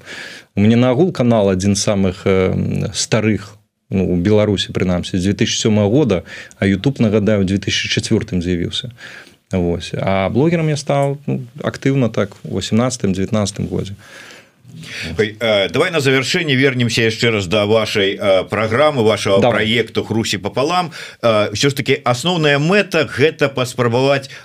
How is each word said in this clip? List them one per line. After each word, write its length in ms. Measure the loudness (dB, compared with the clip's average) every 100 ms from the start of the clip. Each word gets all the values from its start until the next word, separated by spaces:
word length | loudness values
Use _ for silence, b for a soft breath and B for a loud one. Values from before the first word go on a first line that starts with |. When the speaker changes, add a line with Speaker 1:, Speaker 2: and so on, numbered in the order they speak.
| B B B B B
Speaker 1:
У 60 | 2
мяне 160 | 4 6
на 140 | 4
агул 220 | 4 2 2
канал 320 | 2 4 4
адзін 260 | 2 2 0
з 20 |
самых, 460 | 0 2 0 0 0
э, 640 | 2 2 0 -2 -2 -4
старых, 640 | -6 -2 0 2 -2 -4 -20 _ _ _
ну, 160 | -2
у 120 | 0 0
Беларусі, 540 | 2 4 4 0 -2 -2
прынамсі, 400 | -2 -2 -2 -2
з 60 |
дзве 80 | 0
тысячы 320 | 0 -2 0
сёмага 240 | 0 2 4
года, 340 | 2 2 0 -2 B B -2
а 80 | 0
YouTube, 340 | 2 0 0
нагадаю, 400 | 2 2 2 2
у 40 | 2
дзве 80 | 0
тысячы 320 | -2 -4 -2
чацвёртым 540 | -4 0 -2 0 -4
з'явіўся. 480 | -2 -2 -2 -6 -10 -16 B B B B _
Вось. 380 | -2 0 -2 -6 -4
А 300 | -2 0 0
блогерам 380 | 2 2 2 0
я 80 | -2
стаў, 420 | -2 0 0 -4 -6
ну, 160 | -6 -6 -8
актыўна 460 | -8 -2 0 2 0
так 200 | 0 -4 -6
у 100 | -8
васямнаццатым, 560 | -6 -2 0 0 -2 -4
дзевятнаццатым 520 | -2 -2 -2 -2 -4 -6
годзе. 280 | -4 -6 -12 B B B B B B -20 -20 B B -10 -2
Speaker 2:
Ой, 160 | -2 -2
э, 280 | 0 0 0
давай 220 | 0 0
на 80 | 2
завяршэнне 560 | 2 2 0 -2 0
вернемся 480 | 2 2 2 0 2
яшчэ 280 | 0 2 0
раз 180 | 0 0
да 180 | 0 2
вашай, 480 | 2 2 0 0
э, 300 | 0 2 2
праграмы, 580 | 2 -2 -2 2 2 4
вашага 380 | 2 2 2 2
Speaker 1:
Давай. 260 | 4 2 0
Speaker 2:
праекту 380 | 0 0 -4
"Хрусі 340 | -2 -2 -2 -4
папалам". 540 | -4 -2 0 0 -2 B B B
Э, 280 | 0 2 0
ўсё 200 | 0 -2
ж 40 |
такі 240 | -2 -2 0
асноўная 540 | 0 -2 0 0 2 2
мэта — 480 | 2 0 2 0 -2 0
гэта 300 | 0 2 -2
паспрабаваць 800 | -2 -6 -2 0 2 2 0 -2 B